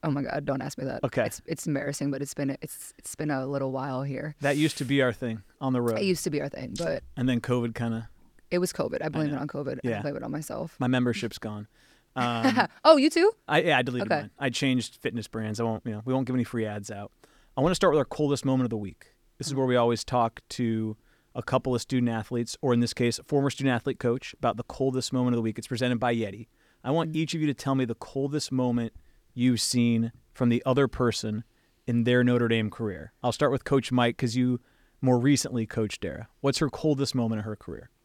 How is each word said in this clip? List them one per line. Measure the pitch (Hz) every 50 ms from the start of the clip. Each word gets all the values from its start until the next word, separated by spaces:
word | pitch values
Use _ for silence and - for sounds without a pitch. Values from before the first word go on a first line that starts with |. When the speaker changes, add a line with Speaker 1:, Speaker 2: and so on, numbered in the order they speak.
| -
Speaker 1:
Oh | 160 139
my | 143 139
God, | - - 147 143
don't | 147 135 135 131
ask | 139 - -
me | 139
that. | 135 - - -
Speaker 2:
Okay. | 135 - - 113
Speaker 1:
It's, | 104 - - -
it's | - 165 - -
embarrassing, | 175 151 135 - - 139 - 147 143 139
but | 135 143
it's | 139 -
been, | - 143 135 135 - -
it's, | 151 - - - - -
it's | _ - - -
been | - 156 147 147
a | 135 131
little | 135 143 139 135 135 131
while | 131 127 143 131 127 135
here. | 139 139 - 151 156 147 _
Speaker 2:
That | 143 139 147
used | 147 151 160 - -
to | 139
be | 120 139 139 131
our | 127 113
thing | - - 120 113 110 98 _ _ _
on | 135 135 127
the | 123 120
road. | 120 113 107
Speaker 1:
It | 202
used | 196 180 160 -
to | -
be | 147 147
our | 143 143
thing, | - - - - - -
but | 170 165 - - - - -
Speaker 2:
And | - 123 127
then | 127 117
covid | - - 123 123 120 120 113
kinda | - 120 117 113 113 110 - - _ _ _ _ - _ - -
Speaker 1:
It | 180
was | 180 180 -
covid. | - - - - - -
I |
Speaker 2:
I | 156
Speaker 1:
blame | 151 160 156 147
it | 147
Speaker 2:
know. | 135
Speaker 1:
on | - 151
covid. | - 139 143 131 - 131
I | - 123
Speaker 2:
Yeah. | 113 104 104
Speaker 1:
blame | 151 143
it | - -
on | -
myself. | 147 151 156 - - - - 160 - _
Speaker 2:
My | 135
membership's | 123 131 127 123 123 117 - - 113 - -
gone. | - 110 107 104 104 - _
Speaker 1:
<laughs> | _ _ _ _ _ _ _ _ 131
Speaker 2:
Um, | 123 120 120 117 117 262 220 247 208 - - - _
Speaker 1:
Oh, | 294 320
you | 294 262 311
too? | - 339 339 415 453 _ _
Speaker 2:
I, | - 151 151
yeah, | 180 175 151
I | 127 123
deleted | 123 123 123 - -
Speaker 1:
Okay. | 175 147 139
Speaker 2:
mine. | 101 _ -
I | 143 135
changed | 120 - - 135 127 127 110 - - - -
fitness | 135 - 117 107 -
brands. | - 113 110 107 107 98
I | 117
won't, | 113 113 110 _
you | 123 110
know, | 107 107
we | 123 131
won't | 131 135
give | 113 127
any | 127 120
free | - - 120 110
ads | 107 104 104 101 104
out. | 104 98 101 104 _ _ - _ _ _ _ _ _ -
I |
wanna | 131 170 185
start | - - 185 147
with | 156
our | 135
coldest | - - - 151 143 143 131 -
moment | 135 135 131 127
of | 120
the | 117 107
week. | 104 95 85 _ - _ _ _ _ _ _
This | _ 131 -
is | 139
Speaker 1:
Mm-hmm. | 131
Speaker 2:
where | 131
we | 127 123
always | 123 120 117 120 110 -
talk | - - 123 117 117 _ - _ _
to | - - 127 113 113 110 110 110 107 _ _ _ _ _ _ _ _
a | 127 117
couple | - 131 131 - 131 127
of | 117 -
student | _ 135 127 123 120
athletes, | 117 113 104 - 127 120 120 113 - - -
or | 135 123
in | 117
this | 120 113 -
case, | - 123 120 113 -
a | -
former | - - 143 139 143
student | - - 135 135 127
athlete | 117 - 143 131 -
coach, | - 123 117 127 - - - _
about | - 123 104
the | 107 117
coldest | _ - - 135 135 127 127 123 - -
moment | 127 123 123 123
of |
the | 117 113
week. | 113 104 -
It's | 113
presented | - 135 110 127 123 123 117
by | 117 123 120
Yeti. | 117 110 101 95 104 113 _ _ _ _ _ _ _ _
I | 120
want | 143 165 165 160
Speaker 1:
Mm-hmm. | 156 156
Speaker 2:
each | 160 156 -
of | 165 156
you | 147
to | 139
tell | - - 139 135
me | 135 131
the | 113 117
coldest | _ - - - 135 135 143 143 151 - -
moment | 135 127 127 123 120 120 117 113 _ - - - _ _ _ _ _
you've | 127 120 127 123 110
seen | - - - 123 120 120 117 113 113 113 - - _ _ _
from | - 131 120
the | 117 120 -
other | 135 131 135 139 123
person | - - 127 120 110 - - 110 107 104 107 _ _ _ _ _ _ _ _
in | - 120 120 117
their | 123 123 123 123
Notre | 123 123 120 117 117
Dame | 117 113 110 107
career. | - - 117 107 92 80 78 - _ _ -
I'll | 123 120
start | - 151 135 123
with | 139 -
Coach | - 143 135 120 - 127
Mike, | 123 120 120 120
'cause | _ - 120 110
you | 127 123 127 127 120 _ _ _ _ _ _ _ _ -
more | 131 123 120
recently | 117 139 147 127 - - 127 120 113
coached | 107 - - 110 104 - -
Dara. | - 90 67 - 107 - _ _
What's | - 139 135 -
her | 160 139
coldest | - - - 156 151 135 139 - -
moment | 127 120 113 113 110
of | 101
her | 110 107
career? | - - - 80 - - - _ _ _